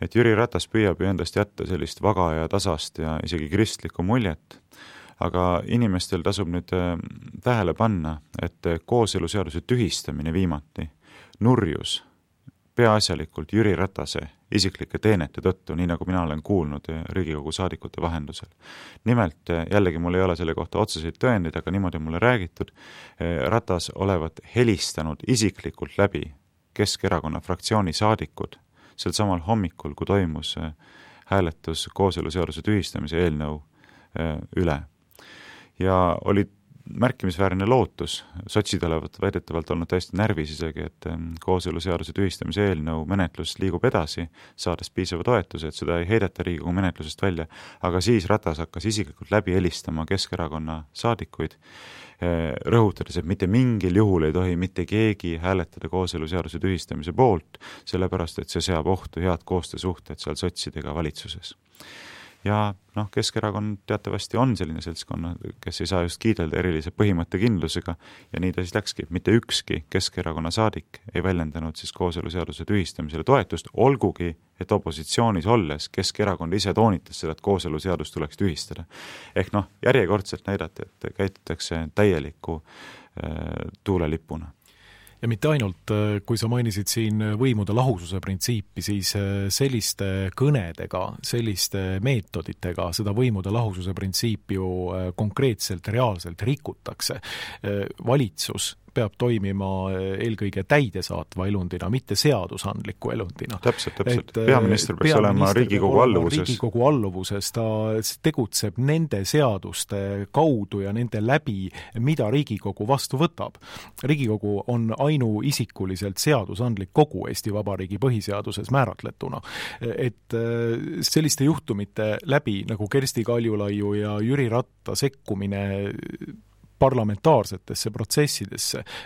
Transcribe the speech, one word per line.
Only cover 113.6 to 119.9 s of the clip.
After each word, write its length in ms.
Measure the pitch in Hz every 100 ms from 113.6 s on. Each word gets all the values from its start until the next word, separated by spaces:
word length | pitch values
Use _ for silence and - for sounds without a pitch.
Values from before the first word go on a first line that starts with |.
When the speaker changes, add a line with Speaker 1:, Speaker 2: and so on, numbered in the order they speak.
| - - - -
Speaker 2:
Riigikogu 640 | 127 151 120 107 104 101 -
on 280 | 120 113 110
ainuisikuliselt 1200 | 143 151 117 104 135 135 117 - 95 92 101 95
seadusandlik 720 | 156 135 95 98 123 101 92
kogu 340 | - 151 92 -
Eesti 260 | - 107
Vabariigi 440 | 104 104 95 95 101
põhiseaduses 760 | 131 113 98 101 107 101 101
määratletuna. 640 | 135 127 - - - 135 139 - - - -
Et, 540 | 117